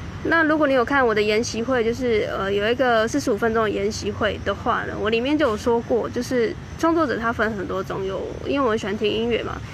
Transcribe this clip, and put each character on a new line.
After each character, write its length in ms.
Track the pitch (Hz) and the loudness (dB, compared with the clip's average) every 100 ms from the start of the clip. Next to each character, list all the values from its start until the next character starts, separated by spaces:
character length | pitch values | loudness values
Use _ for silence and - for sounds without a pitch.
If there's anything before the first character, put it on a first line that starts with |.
| - - | -10 -6
那 200 | 311 330 | 0 2
如 120 | 311 302 | 4 4
果 120 | 294 | 4
你 60 | 262 | 4
有 100 | 233 | 2
看 200 | 277 247 | 2 4
我 100 | 214 | 2
的 40 | |
研 240 | 208 214 | 2 0
习 200 | 240 220 | 0 -4
会， 200 | 233 262 | -2 0
就 80 | 226 | 0
是， 380 | 240 247 214 - - | 0 0 0 0 -2
呃， 160 | 196 | -2
有 160 | 202 208 | 0 0
一 60 | 247 | 2
个 320 | 254 226 220 | 4 4 2
四 120 | 285 | 0
十 120 | 269 | 0
五 60 | 220 | 0
分 140 | 233 226 | 2 2
钟 80 | |
的 60 | 214 | 2
研 220 | 202 202 | 0 -2
习 200 | 220 202 | -2 -6
会 280 | 208 214 - - | -2 -2 -2 -4
的 80 | |
话 300 | 202 - 190 | -2 -2 -2
呢， 100 | - - | -2 -4
我 100 | 202 | 0
里 100 | 226 | 0
面 160 | 254 302 | 2 2
就 140 | 285 | 2
有 80 | 214 | 2
说 240 | 247 233 | 0 0
过， 260 | 240 247 - | 2 0 0
就 140 | 233 | -4
是 320 | 240 254 220 - - - | -2 0 0 -2 -10 -2
创 160 | 330 | 2
作 140 | 330 294 | 2 2
者 100 | 208 | 0
他 160 | 226 | -2
分 180 | 233 220 | 0 0
很 140 | 208 156 | -2 -4
多 160 | 185 | -4
种， 220 | 190 180 190 | -4 -6 -4
有， 160 | 190 - - - | -4 -6 -6 -2
因 140 | 277 | 0
为 40 | |
我 60 | 262 | 2
很 60 | 220 | 0
喜 80 | 226 | -2
欢 100 | 214 | -2
听 160 | 214 | -2
音 160 | 214 233 | 0 0
乐 140 | 226 | -2
嘛， 120 | - - - | -4 -8 -8